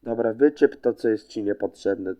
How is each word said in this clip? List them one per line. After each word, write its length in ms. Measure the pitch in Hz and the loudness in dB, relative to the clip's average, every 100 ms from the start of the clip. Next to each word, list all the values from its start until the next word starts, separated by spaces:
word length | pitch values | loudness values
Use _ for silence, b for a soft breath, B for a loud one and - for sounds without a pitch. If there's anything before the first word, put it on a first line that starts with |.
Dobra, 300 | - 117 117 | -8 -2 -2
wyciep 480 | 113 147 151 147 - | 4 2 4 0 2
to, 140 | 123 | -4
co 140 | 113 120 | -2 -2
jest 200 | 110 _ | -2 _
ci 140 | - | -8
niepotrzebne. 720 | 101 101 98 - 101 98 95 92 | -6 -4 -6 -6 -4 -4 -6 -10